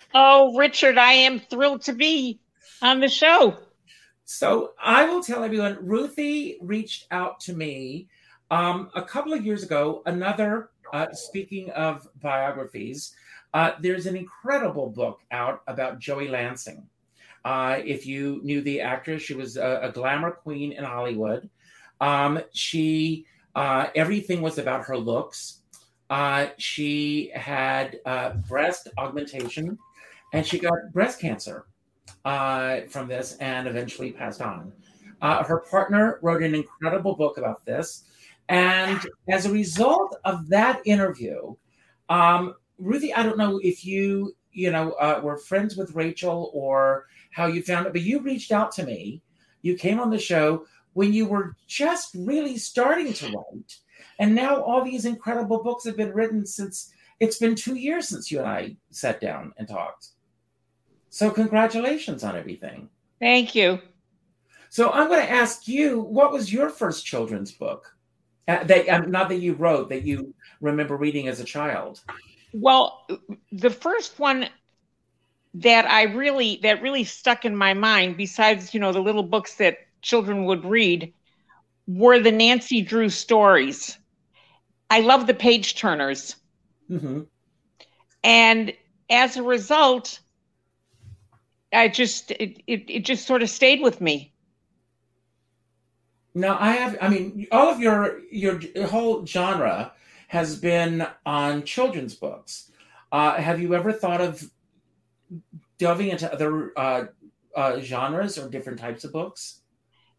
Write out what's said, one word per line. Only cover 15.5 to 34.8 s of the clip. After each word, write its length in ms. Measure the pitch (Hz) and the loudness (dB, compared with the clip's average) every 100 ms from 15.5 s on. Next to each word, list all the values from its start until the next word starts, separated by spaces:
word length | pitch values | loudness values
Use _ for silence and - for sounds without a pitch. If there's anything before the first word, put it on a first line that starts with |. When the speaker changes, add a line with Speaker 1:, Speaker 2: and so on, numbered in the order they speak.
| - - | -6 -8
Speaker 2:
about 320 | 127 131 - | -8 -6 -8
Joey 280 | 143 139 139 | -8 -8 -6
Lansing. 580 | 127 123 127 - - - _ _ _ _ _ 127 | -6 -6 -10 -16 -18 -20 _ _ _ _ _ -6
Uh, 340 | 131 131 135 - | -2 -2 -2 -4
if 200 | 139 135 | -8 -8
you 360 | 135 143 139 | -6 -6 -6
knew 180 | 143 143 | -4 -4
the 200 | 143 139 | -2 -4
actress, 420 | 127 127 - 156 | -4 -6 -6 -8
she 100 | - | -8
was 220 | 131 120 113 | -10 -10 -6
a, 240 | 127 127 | -4 -2
a 80 | 127 | -4
glamour 400 | 120 127 143 170 | -6 -4 -2 -4
queen 420 | 170 156 143 143 | -8 -10 -8 -8
in 100 | - | -10
Hollywood. 640 | 139 120 123 110 107 117 208 _ _ _ _ - | -10 -6 -6 -4 -4 -6 -8 _ _ _ _ -2
Um, 400 | 139 143 143 156 - | 0 2 0 -2 -6
she, 720 | - - 165 156 156 160 160 - _ _ 135 | -8 -6 -2 -2 0 -2 -4 -10 _ _ -4
uh, 320 | 139 131 143 156 | -2 0 -2 0
everything 460 | 160 208 196 175 | 0 -2 -4 -4
was 160 | 160 156 | -4 -4
about 260 | 127 131 - | -4 -6 -6
her 120 | 127 | -6
looks. 640 | 113 117 - - - - _ - _ _ - | -4 -4 -6 -12 -16 -20 _ -20 _ _ -6
Uh, 380 | 139 143 139 143 - | -2 0 0 -2 -4
she 760 | - - 147 147 147 151 - | -8 -6 -4 -2 -2 -4 -6
had, 640 | 131 139 139 135 135 135 - 131 | -10 -8 -4 -2 -2 -4 -8 -8
uh, 260 | 127 127 101 123 | -6 -4 -6 -6
breast 400 | 131 165 180 - - | -2 -2 -4 -10 -10
augmentation, 800 | 139 143 143 135 120 156 165 220 _ _ - - _ | -8 -8 -10 -10 -10 -8 -8 -10 _ _ -20 -20 _
and 120 | 156 156 | -4 -2
she 140 | 180 | -2
got 140 | 175 170 165 | -2 -2 -2
breast 300 | 180 240 - | -2 -2 -2
cancer, 440 | 160 107 - - - _ _ _ - - 135 | -6 -6 -10 -16 -18 _ _ _ -20 -10 -6
uh, 560 | 139 135 131 131 131 - | -2 -2 -2 -2 -4 -6
from 180 | 139 127 | -10 -8
this 300 | 127 127 - | -8 -8 -8
and 280 | 135 127 127 | -6 -6 -6
eventually 440 | 117 123 - 131 | -6 -8 -10 -12
passed 300 | - 117 - | -10 -10 -8
on. 320 | 113 90 92 - | -8 -10 -14 -20